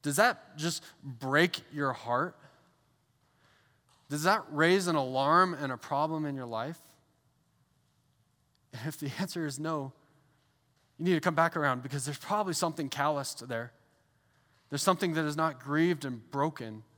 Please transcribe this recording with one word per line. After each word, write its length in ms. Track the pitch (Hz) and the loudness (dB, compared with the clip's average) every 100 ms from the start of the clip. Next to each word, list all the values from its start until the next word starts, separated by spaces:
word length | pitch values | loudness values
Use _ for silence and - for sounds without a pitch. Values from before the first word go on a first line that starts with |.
Does 120 | 147 143 | -2 2
that 420 | 240 214 - 151 | 2 2 -12 -4
just 280 | 160 - - - | -4 -4 -12 -18
break 560 | 139 117 135 143 175 - - | -16 -10 2 4 4 2 -10
your 180 | 151 139 | -4 -2
heart? 460 | 123 117 123 175 - - _ _ _ _ _ _ _ _ _ _ _ _ _ _ _ _ | -4 -2 0 0 -6 -20 _ _ _ _ _ _ _ _ _ _ _ _ _ _ _ _
Does 140 | 147 | 0
that 220 | 165 214 - | 2 2 0
raise 340 | 147 160 190 180 | 2 6 6 4
an 100 | 156 | 0
alarm 600 | 131 131 139 170 185 151 | 0 2 6 6 6 2
and 120 | 139 | -6
a 60 | 123 | -6
problem 480 | - 143 156 160 151 | -2 0 0 0 -4
in 100 | 135 | -6
your 100 | 120 | -6
life? 320 | 113 127 165 - _ _ _ _ _ _ _ _ _ _ _ _ _ _ _ _ _ _ | -6 -6 -10 -18 _ _ _ _ _ _ _ _ _ _ _ _ _ _ _ _ _ _
And 160 | 120 139 | -10 -10
if 120 | - | -6
the 100 | 143 135 | -8 -6
answer 280 | 185 175 156 | -6 -4 -6
is 120 | 131 | -4
no, 340 | 156 156 135 - _ _ _ _ _ _ _ _ _ - | -4 -4 -6 -12 _ _ _ _ _ _ _ _ _ -4
you 60 | 170 | 2
need 100 | 165 | 2
to 60 | |
come 120 | 185 | 2
back 240 | 156 165 165 | 4 2 2
around 240 | 143 123 | 0 0
because 240 | 127 139 131 | -4 -6 -6
there's 140 | 143 | -8
probably 340 | - 208 196 | -2 -2 0
something 340 | 165 170 151 139 | 0 -2 -2 -6
calloused 600 | - 143 147 135 - 120 | 0 0 0 -4 -10 -6
there. 240 | 117 120 _ _ _ _ _ _ _ _ _ _ | -6 -6 _ _ _ _ _ _ _ _ _ _
There's 140 | 143 | 0
something 320 | - 180 185 160 | 2 2 0 0
that 100 | 151 | -2
is 100 | 147 | 0
not 240 | 160 131 | -2 -2
grieved 460 | 127 147 175 160 135 | -2 2 2 2 -4
and 240 | 120 - | -10 -8
broken 540 | 139 151 151 113 107 - | -2 -2 -2 -12 -12 -16